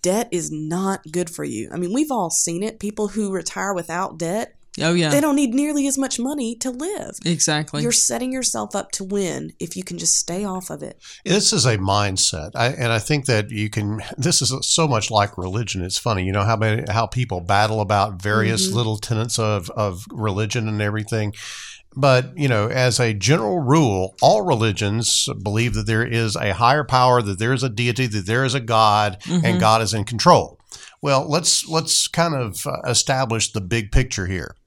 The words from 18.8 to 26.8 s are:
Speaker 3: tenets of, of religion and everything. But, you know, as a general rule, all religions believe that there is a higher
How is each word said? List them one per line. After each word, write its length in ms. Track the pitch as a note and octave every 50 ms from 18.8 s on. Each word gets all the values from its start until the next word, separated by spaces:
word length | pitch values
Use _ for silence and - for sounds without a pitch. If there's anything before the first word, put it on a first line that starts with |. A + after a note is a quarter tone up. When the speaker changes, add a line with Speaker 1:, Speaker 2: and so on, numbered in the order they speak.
| A#2+ A2 A2
Speaker 3:
tenets 400 | G#2 - - A#2 G#2+ A2+ A#2 -
of, 320 | - A2+ G#2+ G#2 G2+ E2+ -
of 340 | - - G#2+ G2+ F#2 F2 G#2+ -
religion 600 | - - G#2+ A2 F#2+ G2+ A2 G#2 - B2 A2 A2
and 120 | G#2+ G#2
everything. 520 | G#2 G#2 G#2 A2 G#2 - A#2 A2 G#2 G#2 G2+ - - - - - - - - - _ _ -
But, 440 | C3 C#3 C#3 C3 B2+ B2+ B2+ -
you 100 | - D3
know, 200 | C3+ B2 G#2+ G#2 A2+
as 280 | C3+ C3 B2+ B2+ A2 -
a 120 | B2 A#2 A2
general 460 | G2+ F#2 A2 D3 E3 A2+ G#2+ - -
rule, 560 | C#3+ A#2+ C#3+ E3 D#3 A#2+ G2+ F#2+ F#2 F#2 _ -
all 220 | - C#3+ G3 G#3+ G3
religions 840 | F3+ C#3+ A2 A2 A2 G2 - A2 G2+ G2+ A2+ A#2 - - - - - - - F#2+
believe 300 | A2 G2+ A2 A#2+ A#2+ G2+
that 120 | A2 G#2+
there 180 | G#2+ A2+ A2 A#2
is 320 | - - A#2 A2+ A2 G2
a 160 | - - G#2 F#2+
higher 320 | E2+ A#2 A#2+ C#3 D3+